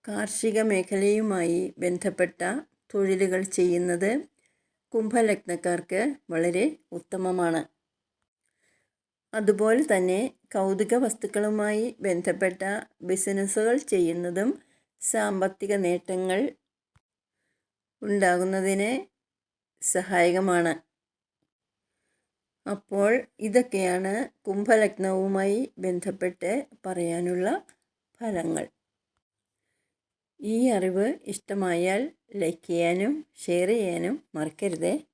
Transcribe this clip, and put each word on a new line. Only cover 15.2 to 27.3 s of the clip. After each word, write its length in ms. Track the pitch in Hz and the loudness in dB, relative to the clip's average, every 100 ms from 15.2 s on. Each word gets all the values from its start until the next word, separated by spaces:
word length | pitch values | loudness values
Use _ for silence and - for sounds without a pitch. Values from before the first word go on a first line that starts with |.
| 208 190 190 190 196 202 | 0 0 -2 -2 -2 0
നേട്ടങ്ങൾ 560 | 180 175 - 185 185 190 277 - _ _ _ _ _ _ _ _ _ _ _ _ _ _ | 2 0 -2 -4 0 0 -2 -4 _ _ _ _ _ _ _ _ _ _ _ _ _ _
ഉണ്ടാകുന്നതിന് 840 | 214 202 190 180 185 190 190 196 208 269 392 _ _ _ _ _ _ _ | -2 2 4 2 0 0 0 0 0 -2 -6 _ _ _ _ _ _ _
സഹായകമാണ്. 880 | - 185 180 185 175 180 190 175 170 165 _ _ _ _ _ _ _ _ _ _ _ _ _ _ _ _ _ _ - | -2 -2 0 4 4 4 2 2 2 -2 _ _ _ _ _ _ _ _ _ _ _ _ _ _ _ _ _ _ -10
അപ്പോൾ 440 | 202 _ 202 202 254 - - 214 | -10 _ 0 2 2 -2 -8 2
ഇതൊക്കെയാണ് 640 | 240 247 196 185 180 190 214 269 _ - | 2 2 0 0 0 -2 -4 -6 _ -6
കുംഭലഗ്നവുമായി 1120 | 196 208 220 208 202 190 190 190 196 196 214 277 - 185 | -4 4 4 4 0 -2 0 0 0 0 0 -4 -6 -4
ബന്ധപ്പെട്ട് 680 | 180 196 190 185 180 175 240 - - 190 | -4 -6 -4 -6 -4 -4 -4 -6 -12 -8
പറയാനുള്ള 640 | 180 170 170 175 | -4 -4 -2 -2